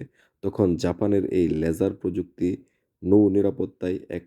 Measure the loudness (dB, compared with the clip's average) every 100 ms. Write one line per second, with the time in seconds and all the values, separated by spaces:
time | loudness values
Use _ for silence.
0 | -12 _ _ _ -6 0 0 2 -2 -2
1 | 0 0 0 0 0 0 -2 0 -2 -2
2 | -6 -6 -8 -4 -4 -4 -12 _ _ _
3 | 2 4 6 4 0 -2 -6 -6 -6 -6
4 | -6 -10